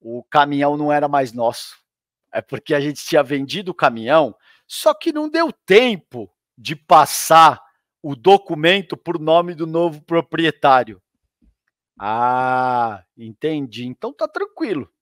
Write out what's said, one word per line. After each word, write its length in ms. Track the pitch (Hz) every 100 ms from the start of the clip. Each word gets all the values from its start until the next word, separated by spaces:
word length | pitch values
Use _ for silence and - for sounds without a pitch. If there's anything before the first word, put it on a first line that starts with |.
O 220 | 113 120
caminhão 520 | 117 151 143 143 143 147
não 160 | 147
era 160 | 147 147
mais 240 | 143 131
nosso. 440 | 117 117 - - - _ _ _ _ _
É 100 | -
porque 320 | - 123 -
a 60 | 147
gente 240 | 147 143
tinha 180 | - 160
vendido 480 | 131 143 135 147 185
o 40 |
caminhão, 600 | - 147 117 113 156 139 101 _ _ _
só 260 | - -
que 200 | 302 -
não 160 | 302 302
deu 240 | 320 330
tempo 800 | - _ 190 254 196 _ 123 101 _ _ _
de 160 | 107
passar 880 | 160 _ 165 143 - - 160 160 131 _ _ _ _
o 120 | 151
documento 840 | 139 139 196 - 160 160 196 190 147
por 200 | - 170
nome 360 | 156 165 175
do 120 | 165 160
novo 360 | 160 170 151
proprietário. 1000 | _ 170 160 160 165 - 143 131 117 95 _ _ _ _ _ _ _ _ _ _
Ah, 1040 | 101 113 123 127 127 127 127 123 117 101 90 _
entendi. 680 | 113 107 151 156 135 107 123
Então 260 | 127 220
tá 140 | 294 311
tranquilo. 640 | 359 403 - 311 170 110 _